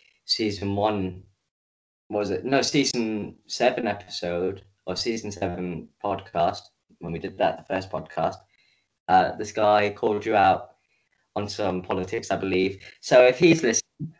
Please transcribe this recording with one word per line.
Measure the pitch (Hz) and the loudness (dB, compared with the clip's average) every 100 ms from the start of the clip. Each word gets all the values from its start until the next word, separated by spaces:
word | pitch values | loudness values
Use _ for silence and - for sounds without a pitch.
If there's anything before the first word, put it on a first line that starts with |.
| _ _ - | _ _ -6
season | - 110 95 101 101 | -2 -2 -2 -4 0
one, | 104 104 92 90 - _ _ _ _ _ _ _ - | 0 0 -4 -8 -16 _ _ _ _ _ _ _ -8
what | 104 | -4
was | 104 | -2
it? | 101 | -2
No, | 117 135 | 0 0
season | 123 147 127 123 113 107 98 - - | 2 2 0 0 -2 -4 -8 -12 -12
seven | - 127 127 117 | -2 0 0 -2
episode, | 101 - - 87 87 92 - - _ - | -4 -8 -10 -6 -2 -2 -4 -12 _ -8
or | 90 | -6
season | 120 113 107 | -4 -4 -6
seven | 95 95 90 90 85 - _ | -6 -6 -4 -6 -8 -12 _
podcast, | 101 95 - 85 85 95 - _ _ _ | -6 -6 -6 -2 0 -2 -10 _ _ _
when | 85 | -10
we | 82 | -8
did | 92 95 | -8 -2
that, | 92 - | -2 -2
the | - | -4
first | 95 95 | -6 -6
podcast, | - 82 - 80 - _ _ _ _ _ _ - | -8 -8 -4 -4 -4 _ _ _ _ _ _ 2
uh, | 92 90 - | 4 4 -2
this | 107 | -6
guy | - 104 104 104 | 0 4 4 2
called | 101 117 104 113 | 0 -2 0 0
you | 107 | 4
out | 95 90 - _ _ _ _ _ _ 101 | 6 4 0 _ _ _ _ _ _ -8
on | 101 | -6
some | - 101 90 | -4 -2 -2
politics, | 90 95 92 113 - | -2 -4 -4 -6 -4
I | 95 | -4
believe. | 95 92 95 - - - | 0 0 0 -2 -14 -18
So | - 131 123 | 4 6 8
if | 127 | 8
he's | 170 160 | 6 6
listening, | 120 113 - - 165 - | 4 0 -4 -10 -12 -10